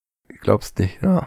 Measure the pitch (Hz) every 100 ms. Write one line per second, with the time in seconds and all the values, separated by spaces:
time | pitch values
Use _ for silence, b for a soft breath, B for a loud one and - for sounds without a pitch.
0 | _ _ - - - 104 - - 95 -
1 | 190 180